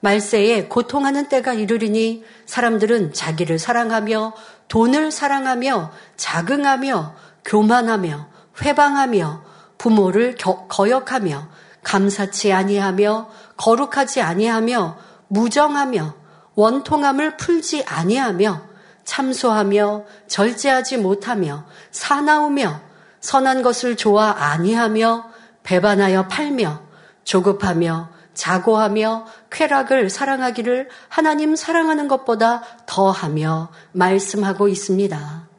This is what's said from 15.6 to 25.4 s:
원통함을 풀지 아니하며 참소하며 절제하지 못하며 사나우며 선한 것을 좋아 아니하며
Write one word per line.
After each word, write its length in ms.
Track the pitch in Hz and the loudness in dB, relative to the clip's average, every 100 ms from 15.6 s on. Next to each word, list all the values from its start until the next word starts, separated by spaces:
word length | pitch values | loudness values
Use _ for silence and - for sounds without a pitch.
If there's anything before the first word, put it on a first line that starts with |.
| 294 285 277 226 156 151 - - _ | 2 2 -2 -2 -4 -10 -20 -20 _
원통함을 840 | - 214 262 277 302 285 269 311 311 | 2 2 2 -2 0 2 2 -2 -4
풀지 480 | - 339 320 302 | -2 0 0 -6
아니하며 800 | - 156 170 240 254 180 214 170 - - - _ | -4 -4 0 0 0 0 0 0 -10 -20 -20 _
참소하며 1000 | - - 262 254 247 214 202 202 208 208 208 - _ | -12 -4 -4 0 0 2 2 2 2 -2 -10 -20 _
절제하지 720 | - 208 240 277 262 247 262 | 0 0 0 0 2 0 -2
못하며 680 | 190 196 196 226 165 143 - - - | 0 -2 -2 -2 -2 -6 -14 -20 -18
사나우며 920 | - - 285 294 302 294 285 220 151 - - - _ | -12 -2 0 2 2 2 0 -2 -4 -14 -20 -20 _
선한 420 | - 269 262 262 | 0 2 2 2
것을 340 | 247 240 247 233 | 2 0 -2 0
좋아 340 | 220 202 214 | 2 4 2
아니하며 1000 | - 143 151 175 226 233 214 226 226 226 - | 0 0 0 0 2 0 2 2 0 -6 -20